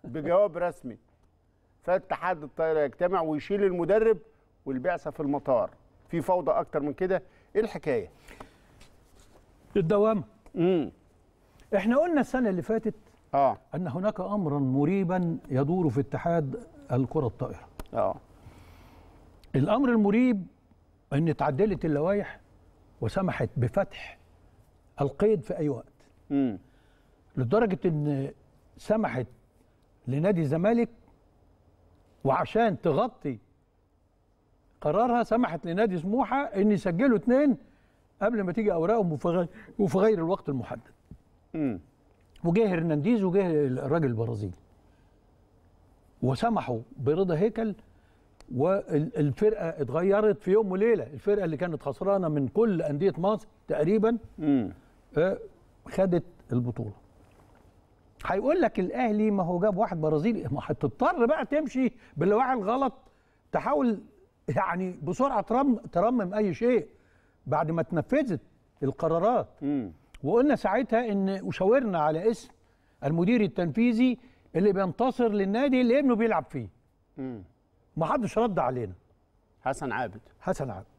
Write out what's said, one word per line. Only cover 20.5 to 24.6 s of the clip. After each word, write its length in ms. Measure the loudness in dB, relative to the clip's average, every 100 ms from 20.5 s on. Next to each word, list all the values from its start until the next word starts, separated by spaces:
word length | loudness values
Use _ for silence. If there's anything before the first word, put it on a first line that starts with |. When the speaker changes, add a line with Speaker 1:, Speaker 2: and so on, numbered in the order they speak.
| _ _ _ _ _ _
Speaker 2:
أن 160 | 0 0
اتعدلت 560 | 0 -2 0 0 0
اللوائح 560 | -2 0 0 -2 -4 -12 _ -20 -20 _ _ _
وسمحت 480 | -4 -2 -2 -2 -4 -2
بفتح 600 | -2 0 -4 -8 -18 -18 _ _ _ _